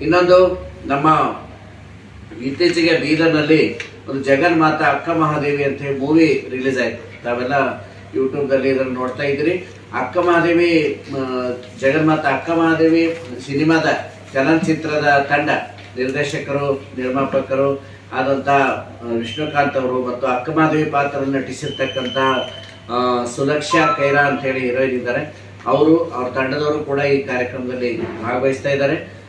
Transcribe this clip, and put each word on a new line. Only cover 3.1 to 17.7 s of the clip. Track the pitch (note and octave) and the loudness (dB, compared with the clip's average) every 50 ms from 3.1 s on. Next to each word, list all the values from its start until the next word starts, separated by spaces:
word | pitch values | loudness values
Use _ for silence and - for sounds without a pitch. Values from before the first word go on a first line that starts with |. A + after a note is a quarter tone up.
| D#3 D#3 E3 D#3+ D3+ D3+ C#3+ D3 D#3 D3 B2 - - - - - - - - C3+ | 0 2 2 2 2 2 4 4 4 4 4 2 -2 -6 -12 -14 -14 -16 -12 -8
ಒಂದು | C3+ C3+ C3 | -6 -4 2
ಜಗನ್ಮಾತಾ | C3+ C#3 C#3 E3 F3 E3 D#3+ D#3 D#3 D#3 D#3 D#3 | 2 4 4 4 4 4 4 4 2 2 2 2
ಅಕ್ಕ | C#3+ C#3 C#3 - E3 | 0 0 0 -2 -2
ಮಹಾದೇವಿ | E3+ D#3+ D#3 D3 D3+ C#3+ C3+ C#3+ C#3+ C#3+ C#3+ | 0 2 2 0 0 0 0 0 0 0 0
ಅಂತ | C3+ B2+ C#3+ | -2 -2 -4
ಹೇಳಿ | C#3+ C#3 C#3 C3 | -4 -4 -4 -2
ಮೂವಿ | C3+ D3 D#3 E3 D#3+ D3 C3 - - - | 0 2 4 6 6 6 4 0 -2 -6
ರಿಲೀಸ್ | B2+ C3 B2+ C3+ B2+ B2+ | -6 -2 -2 -2 0 0
ಆಯ್ತು. | A#2 A2+ - - - - - - - | -2 -2 -4 -8 -14 -16 -16 -10 -6
ತಾವೆಲ್ಲ | A#2+ B2 B2 B2+ B2+ C#3+ C#3 C3 A#2+ G#2+ - - - - - - - - | -4 -4 -2 -2 0 0 0 0 0 -4 -8 -12 -16 -18 -20 -16 -6 -2
YouTube-ದಲ್ಲಿ | C3 C3+ C3 C3+ D3 C#3 B2+ C3+ C3 B2+ C3+ | -2 -2 0 0 -2 0 2 2 2 2 2
ಇದನ್ನು | C3+ B2+ C3 C3 | 2 2 0 -2
ನೋಡ್ತಾ | B2+ B2+ B2+ B2+ - C#3+ | -2 -4 -4 -6 -4 -4
ಇದ್ದೀರಿ. | C#3+ C#3+ C#3 C#3+ D3+ E3+ F#3 F3+ - - - - - - - | -2 -2 -2 0 0 0 0 -2 -6 -10 -18 -20 -16 -8 -6
ಅಕ್ಕ | B2+ C3 B2 - F3+ | -6 -6 -2 -2 0
ಮಹಾದೇವಿ, | E3+ F3 E3+ E3 D#3+ E3+ E3 E3+ F3 E3+ E3 D#3+ D3 - G#2+ - - C3+ | 2 4 4 4 4 4 4 4 4 4 4 2 2 0 -2 -4 -8 -8
ಆ, | C#3 C#3 C3 C3 B2+ B2+ B2 B2 B2 - - - - - | -6 -6 -4 -4 -4 -4 -4 -4 -6 -8 -10 -16 -8 0
ಜಗನ್ಮಾತಾ | B2+ C3+ C#3 D#3 D#3 D#3 D3+ - D3 C#3 | 2 2 2 4 4 2 2 2 2 0
ಅಕ್ಕ | C3+ B2+ - D#3+ | -2 -2 -2 -2
ಮಹಾದೇವಿ | E3 E3 E3 E3 D#3+ D#3 D#3+ D#3+ D#3+ E3 E3 D#3+ E3 - - - B2 B2 - | 0 2 2 2 4 4 4 4 4 4 2 2 0 -4 -8 -12 -12 -12 -8
ಸಿನಿಮಾದ | C#3+ C3+ C#3+ D#3 D#3+ E3 D#3+ D#3 C#3+ - - - - - - - - - | -4 -2 0 2 4 4 4 2 2 0 -2 -4 -10 -14 -18 -14 -6 -2
ಚಲನಚಿತ್ರದ | C3+ C3+ D3+ E3 D#3+ - D#3+ D#3 D3+ - D3 D3+ D3+ D3 D3 C#3+ C#3 C#3 C#3 | 0 2 2 2 2 2 0 0 0 -2 -2 -2 2 4 4 4 4 4 2
ತಂಡ, | C#3+ D3 D3+ D3+ B2+ - - - - - - - - | 0 0 0 0 -2 -2 -4 -8 -14 -18 -18 -12 -6
ನಿರ್ದೇಶಕರು, | B2+ B2+ C3+ C#3 D3 C#3+ C#3+ D#3 C3+ - C#3+ C#3 C#3+ C#3+ C#3+ C#3 - - - - B2+ | -4 -4 -2 -2 -2 -2 -2 -4 -6 -6 -4 -2 -2 0 0 -2 -2 -4 -10 -8 -6
ನಿರ್ಮಾಪಕರು | B2+ B2+ B2+ C#3 C3+ C3 - C3+ C3+ - C3+ C3+ C#3 C#3 | -4 -2 0 0 0 0 0 -2 0 0 0 0 2 0